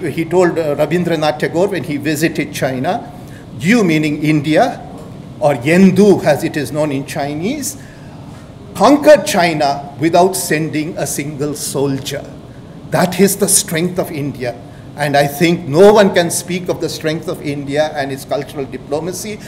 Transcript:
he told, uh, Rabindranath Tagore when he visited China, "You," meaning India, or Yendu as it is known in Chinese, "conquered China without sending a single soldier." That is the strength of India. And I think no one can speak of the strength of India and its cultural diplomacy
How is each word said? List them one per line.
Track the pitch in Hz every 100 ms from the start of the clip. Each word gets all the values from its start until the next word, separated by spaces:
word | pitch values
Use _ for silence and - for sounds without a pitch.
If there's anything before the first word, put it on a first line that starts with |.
| 151
he | 160 165
told, | 180 180 160
uh, | 156 139
Rabindranath | 151 175 175 165 156 151
Tagore | 147 156 196
when | 180
he | 135 143
visited | 135 151 160 - 147
China, | - 139 127 147 226 - - - - - 113
"You," | 151 240
meaning | 185 156 151 151
India, | 156 156 143 156 240 - - - - - - -
or | 147 135
Yendu | 127 175 190 180 208 151
as | 156 143
it | 156 156
is | 127
known | 151 151
in | 135 135
Chinese, | 160 143 147 190 302 262 - - - - - - - - - - -
"conquered | 254 294 294 285 -
China | 196 170 151 143 139 - -
without | 165 175 190 190
sending | - 156 156 147 156 -
a | 147
single | - 147 143 151 139
soldier." | - 147 139 135 - 139 - - - - - - -
That | - 175 175
is | 196 196
the | 196
strength | - - 160 180 185
of | 156
India. | 160 143 117 123 117 - - - -
And | 147 139
I | 147
think | - 165 175 131
no | 147 202
one | 214 196
can | 185 165
speak | - - 180 180
of | 143
the | 156
strength | - 156 160 180
of | 160
India | 151 143 139 143 151 147
and | 135
its | 135
cultural | - 139 139 151 127
diplomacy | 131 - 147 170 180 214 208